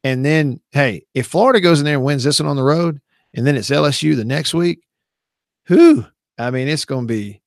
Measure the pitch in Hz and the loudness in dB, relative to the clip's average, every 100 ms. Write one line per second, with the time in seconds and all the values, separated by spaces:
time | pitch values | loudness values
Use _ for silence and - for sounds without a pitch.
0 | 135 127 139 156 147 117 _ 143 135 90 | -2 -2 0 0 0 -4 _ -2 -2 -2
1 | _ 127 120 165 247 233 175 156 147 143 | _ -8 -2 0 2 4 4 2 2 -2
2 | 131 143 131 147 151 139 135 160 170 147 | 0 -2 -2 -2 -2 -2 0 0 -2 -6
3 | _ _ _ - 131 139 95 143 147 139 | _ _ _ -2 0 0 -2 0 0 0
4 | 156 139 110 143 143 165 175 170 _ _ | 0 0 -2 -4 -2 -2 -2 -4 _ _
5 | _ _ _ _ _ _ - 180 339 294 | _ _ _ _ _ _ 0 6 6 6
6 | - _ _ - 120 127 135 156 - 131 | -2 _ _ -8 -6 -4 -2 -4 -4 -6
7 | 117 110 101 98 | -4 -6 -6 -14